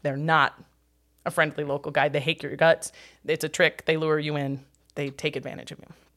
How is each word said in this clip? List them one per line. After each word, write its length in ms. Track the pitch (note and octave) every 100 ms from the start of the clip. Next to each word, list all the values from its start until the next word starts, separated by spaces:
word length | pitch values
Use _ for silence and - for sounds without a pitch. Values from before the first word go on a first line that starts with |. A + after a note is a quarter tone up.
they're 140 | C#3+ C3+
not 360 | D#3+ D#3+ C#3 - - _ _ _ _ _ -
a 60 |
friendly 320 | E3+ D#3 D3+
local 280 | C#3+ C#3+ D3+
guide. 220 | C#3 C#3+
They 60 | C#3+
hate 240 | C3+ D#3+
your 120 | D3 C#3+
guts. 360 | E3 E3 - - - _ -
It's 180 | D#3
a 60 | D#3
trick. 360 | - D#3+ - -
They 120 | D#3+
lure 220 | D#3 D3+
you 160 | D3+ D3
in. 280 | C#3 C3+ - _ _ -
They 140 | C#3
take 260 | C#3 D#3 D3
advantage 360 | C3+ - -
of 80 | -
you. 80 | - - _